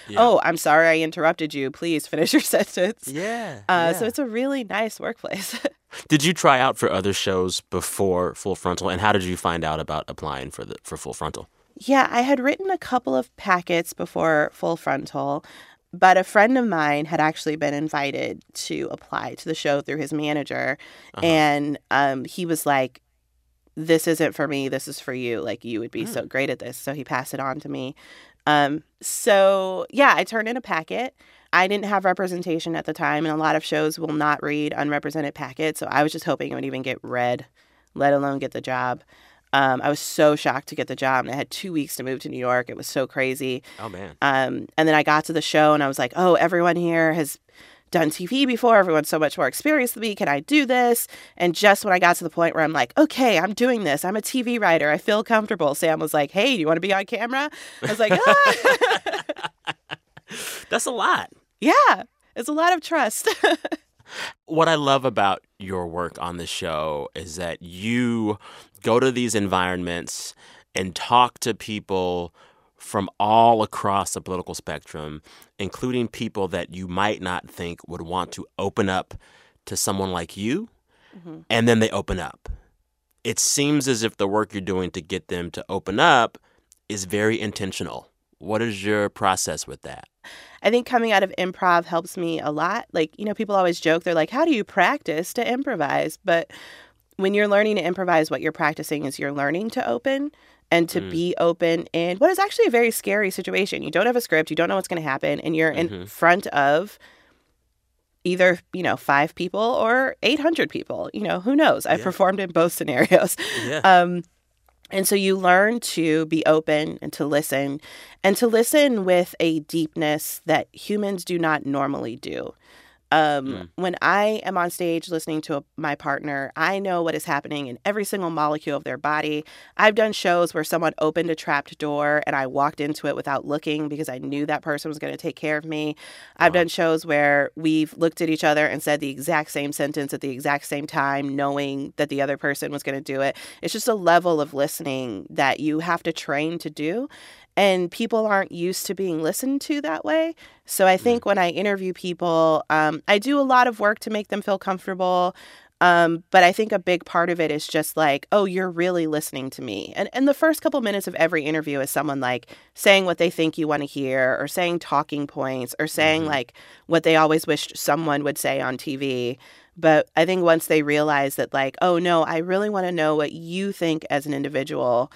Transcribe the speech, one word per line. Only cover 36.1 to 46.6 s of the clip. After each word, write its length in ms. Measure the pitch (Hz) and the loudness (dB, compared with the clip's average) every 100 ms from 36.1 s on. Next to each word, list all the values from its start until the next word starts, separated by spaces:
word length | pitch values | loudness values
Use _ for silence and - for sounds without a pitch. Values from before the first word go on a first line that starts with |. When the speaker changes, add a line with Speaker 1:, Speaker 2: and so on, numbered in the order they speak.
Speaker 2:
just 140 | 160 165 | -2 -4
hoping 260 | 135 143 | -4 -4
it 40 | 127 | -8
would 100 | 135 | -8
even 160 | 131 | -8
get 140 | 131 - | -8 -8
read, 420 | 117 123 123 123 - _ _ _ _ - | -6 -4 -2 -2 -8 _ _ _ _ -2
let 180 | 139 | 2
alone 260 | 143 139 139 | 2 0 -4
get 120 | 135 | -6
the 100 | 117 | -8
job. 420 | 123 127 123 123 _ _ _ _ _ | -6 -4 -4 -6 _ _ _ _ _
Um, 280 | 139 135 127 | 2 4 4
I 80 | 139 | 2
was 100 | 190 | -2
so 360 | - - 151 147 | -2 4 4 4
shocked 320 | 143 127 - | 0 -2 -4
to 60 | 151 | -8
get 120 | 123 | -6
the 80 | 131 | -4
job, 300 | 135 131 123 | 0 0 0
and 80 | |
I 40 | 135 | -6
had 120 | - | -6
two 200 | - 196 | -8 -6
weeks 240 | 160 135 - | -4 -4 -6
to 60 | |
move 160 | 127 131 | -6 -8
to 80 | 147 | -8
New 80 | 131 | -4
York. 300 | 123 123 120 | 0 0 -2
It 60 | 110 | -8
was 120 | 113 | -6
so 180 | 143 127 | -4 -4
crazy. 560 | - 131 131 131 123 - - | -2 -2 -2 -4 -6 -8 -14
Speaker 1:
Oh, 80 | 110 | -12
man. 260 | 90 95 - | -12 -14 -2
Speaker 2:
Um, 460 | 139 135 131 131 - - | 2 2 0 -2 -4 0
and 100 | 160 | 4
then 80 | 156 | 4
I 80 | |
got 220 | 151 151 156 | 4 2 0
to 80 | |
the 80 | 165 | -4
show, 320 | - 156 151 | 0 4 6
and 100 | 151 | 4
I 40 | 139 | 2
was 120 | 135 | -2
like, 140 | 123 - | -4 2
"Oh, 180 | 185 170 | 4 4
everyone 400 | 165 175 | 4 2